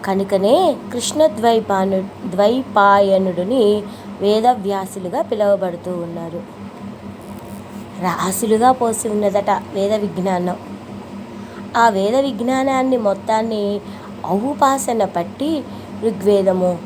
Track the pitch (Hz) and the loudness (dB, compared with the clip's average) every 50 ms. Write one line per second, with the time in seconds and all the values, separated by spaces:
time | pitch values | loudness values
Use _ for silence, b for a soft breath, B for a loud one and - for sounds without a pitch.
0 | - 196 190 196 196 196 202 190 196 208 262 349 381 330 254 - - - - 240 | -2 0 0 0 0 0 0 2 4 4 4 4 4 2 0 -2 -8 -8 -6 -6
1 | 226 - - 302 311 311 311 - 220 233 233 226 220 - 202 190 190 196 196 190 | -4 -4 2 2 2 2 2 2 2 4 4 4 2 0 0 0 2 0 0 -2
2 | 190 196 - - - - 175 185 202 208 240 262 262 202 202 208 202 202 202 202 | -2 -4 -10 -10 -8 -4 0 2 4 4 4 0 -2 0 4 6 8 8 8 6
3 | 202 196 190 190 190 185 175 170 180 196 254 269 214 208 208 208 202 202 B B | 6 4 4 4 2 0 0 -2 -2 0 2 4 4 4 4 2 -2 -8 B B
4 | B B B - 196 202 208 220 220 247 254 220 185 202 202 190 190 190 - 202 | B B B -2 2 2 2 4 4 4 2 2 -2 -4 -4 -4 -4 -6 -10 -8
5 | 185 175 190 277 330 - 247 208 208 202 202 190 196 180 170 170 - 180 180 175 | -8 -4 -2 -4 -2 -2 0 0 4 2 4 2 2 -4 -4 -6 -6 -6 -6 -6
6 | 170 170 170 170 170 170 170 170 - - - 202 202 196 202 - 202 202 202 - | -6 -6 -8 -8 -10 -8 -10 -10 -12 -12 -16 -14 -14 -14 -14 -14 -14 -14 -14 -14
7 | - 101 - - - - - - - - - - - - - - - - - 202 | -14 -14 -14 -14 -16 -16 -14 -14 -14 -14 -14 -14 -14 -14 -14 -14 -14 -14 -8 -4
8 | 180 180 165 - - 190 190 - 240 208 220 220 240 254 262 254 240 226 220 - | -2 -2 -2 0 -2 -2 -2 -2 2 2 4 6 6 4 4 4 2 0 0 -2
9 | - 226 208 208 208 202 190 202 196 208 196 185 - - - 196 196 202 220 214 | -2 -2 0 2 2 2 2 2 2 2 0 0 -2 -6 -2 -2 0 0 0 0
10 | 202 196 160 185 180 196 185 180 180 180 175 - - - - - - - - - | -2 -4 -4 -2 -2 0 0 0 0 -2 -4 -6 -10 -14 -14 -16 -14 -14 -14 -14
11 | - - - - - - B B B B B B B - - 233 233 233 202 190 | -14 -14 -14 -14 -14 -12 B B B B B B B -4 2 4 4 4 4 4
12 | 190 208 233 269 277 277 226 196 233 247 262 262 262 269 262 262 262 262 262 240 | 2 2 2 2 2 0 -2 -2 -2 0 0 2 2 2 2 2 2 2 2 2
13 | 220 202 190 196 202 214 220 220 226 226 220 214 202 202 202 202 B B B B | 2 0 0 0 0 0 0 0 0 0 -2 -2 0 -2 -2 -4 B B B B
14 | B B B - - 156 180 202 226 277 285 226 277 262 269 269 262 - 240 220 | B B B -10 -4 -2 -2 0 0 -2 0 2 2 2 2 0 0 -2 0 0
15 | 196 190 - 175 175 202 - - 269 311 320 285 240 B B B B B B 196 | 0 0 0 -4 -4 -4 -6 -4 -2 -2 -2 -2 -4 B B B B B B -4
16 | 208 226 196 196 185 202 208 196 190 190 185 185 180 180 175 165 - | -2 -2 -2 2 2 4 4 6 4 4 2 4 2 0 0 -2 -6